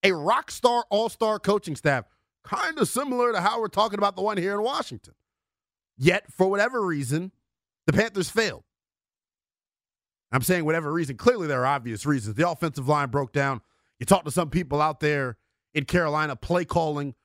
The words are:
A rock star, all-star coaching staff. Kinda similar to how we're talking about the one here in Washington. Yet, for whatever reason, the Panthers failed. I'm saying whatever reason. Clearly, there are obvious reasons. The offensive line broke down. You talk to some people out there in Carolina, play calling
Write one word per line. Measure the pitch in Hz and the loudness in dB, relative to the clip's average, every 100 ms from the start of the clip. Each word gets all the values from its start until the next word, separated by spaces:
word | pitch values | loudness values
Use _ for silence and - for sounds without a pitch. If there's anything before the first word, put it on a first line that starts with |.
A | 196 | 2
rock | 175 147 247 - | 2 2 0 -2
star, | - 247 240 - | 0 2 2 0
all-star | 208 226 - 220 214 | 0 0 0 0 0
coaching | - 208 190 | 0 0 0
staff. | 147 151 135 113 _ _ _ | -2 0 0 -4 _ _ _
Kinda | - 302 370 320 214 | -8 -4 -4 0 0
similar | 240 277 247 240 | 0 -2 0 0
to | 220 | 2
how | 180 233 | 0 0
we're | 220 | -2
talking | - 220 208 | 0 0 2
about | 180 185 | -2 0
the | |
one | 202 208 | -2 -2
here | 180 | -2
in | 202 | -2
Washington. | 220 285 - 113 - _ _ _ _ _ _ _ _ _ | -2 -2 -6 -10 -18 _ _ _ _ _ _ _ _ _
Yet, | 135 185 - | 2 2 -4
for | - 185 | -2 0
whatever | 202 220 254 | 2 0 0
reason, | 196 151 131 147 185 _ _ _ _ _ - | -2 -2 -4 -4 -6 _ _ _ _ _ 0
the | |
Panthers | 151 226 202 175 | 2 2 0 -4
failed. | - 220 - _ _ _ _ _ _ _ _ _ _ _ _ _ _ _ _ _ | 0 -2 -4 _ _ _ _ _ _ _ _ _ _ _ _ _ _ _ _ _
I'm | 131 | -2
saying | 123 185 | 2 2
whatever | 156 165 151 | 2 0 0
reason. | 160 156 123 | -2 -2 2
Clearly, | 240 247 160 | 2 2 0
there | 135 | 0
are | 127 | 2
obvious | 143 120 110 | 0 -4 -6
reasons. | 143 143 104 | 0 0 0
The | 107 175 | 0 0
offensive | 165 170 143 131 | 0 -4 -4 0
line | 147 139 | 0 0
broke | 139 135 | -2 -2
down. | 143 139 127 _ _ _ _ | -2 -2 -2 _ _ _ _
You | - | 4
talk | 190 | 4
to | 151 | 4
some | 147 165 | -2 0
people | 160 160 139 | -2 -2 0
out | 156 147 | 0 0
there | 151 147 131 113 _ _ _ | 0 0 -2 -6 _ _ _
in | 151 | -6
Carolina, | 135 180 165 147 151 | 0 0 2 0 -2
play | 131 - 175 | -4 -2 -2
calling | 175 175 165 147 143 123 | 0 0 0 -2 -6 -8